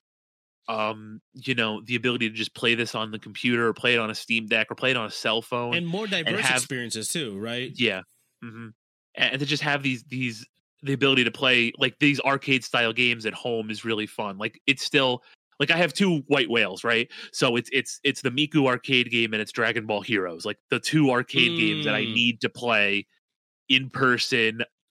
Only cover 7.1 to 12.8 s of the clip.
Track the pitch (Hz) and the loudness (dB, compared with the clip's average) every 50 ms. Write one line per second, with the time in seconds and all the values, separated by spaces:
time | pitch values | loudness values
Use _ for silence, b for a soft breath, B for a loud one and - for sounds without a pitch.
7.1 | - 170 147 113 98 98 107 113 117 123 127 - 131 - 120 110 95 92 90 _ | -4 -4 -4 -6 -6 -6 -6 -6 -6 -6 -6 -8 -4 0 0 0 0 -2 -6 _
8.1 | _ _ _ _ _ - 120 117 107 113 117 110 110 _ _ _ _ _ _ _ | _ _ _ _ _ -18 -18 -16 -14 -14 -16 -16 -18 _ _ _ _ _ _ _
9.1 | - - 127 117 127 135 147 139 147 - 151 151 143 143 139 135 131 117 - - | -4 0 0 0 0 -2 -2 -2 -2 -2 0 0 -2 0 0 -2 -4 -4 -6 -10
10.1 | 123 127 127 120 110 107 - _ _ _ _ _ _ _ - 139 139 127 139 139 | -6 -4 -4 -4 -6 -8 -14 _ _ _ _ _ _ _ -4 -2 0 2 4 4
11.1 | 135 131 123 113 - - 135 131 127 123 117 117 - - 135 127 - - 151 147 | 6 4 4 2 2 2 4 6 6 6 4 2 0 0 0 0 2 4 4 4
12.1 | 143 127 - 135 139 135 - 139 135 127 - - - 123 | 4 4 2 0 0 0 2 0 0 0 0 0 0 2